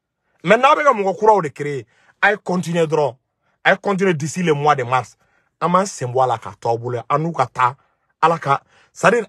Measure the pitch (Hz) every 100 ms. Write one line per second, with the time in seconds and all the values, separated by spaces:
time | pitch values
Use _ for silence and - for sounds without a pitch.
0 | _ _ _ _ 170 226 269 311 294 226
1 | 190 185 214 208 156 - 147 139 110 _
2 | _ - 196 208 - 180 170 170 160 156
3 | 139 117 _ _ _ _ 160 190 - 196
4 | 196 160 156 185 175 143 147 139 120 127
5 | 117 _ _ _ _ - 165 180 196 -
6 | 127 123 127 113 92 101 120 117 120 120
7 | - 143 165 151 127 - 123 135 _ _
8 | _ - 160 165 139 139 _ _ _ -
9 | 185 233